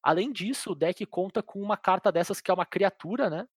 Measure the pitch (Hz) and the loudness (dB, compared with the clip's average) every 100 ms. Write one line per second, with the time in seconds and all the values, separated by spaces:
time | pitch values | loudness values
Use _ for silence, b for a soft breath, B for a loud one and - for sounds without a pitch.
0 | - 160 233 240 190 269 - 156 160 180 | 2 2 0 -4 -4 -6 -6 -2 -2 -2
1 | 214 - 190 - 202 196 202 208 - 185 | -6 -4 -4 -4 -6 -8 -4 -2 2 4
2 | 214 165 170 190 - 180 175 - 196 - | 4 2 -2 -4 0 0 0 2 0 0
3 | 160 240 240 160 240 | -8 -2 -2 -2 -10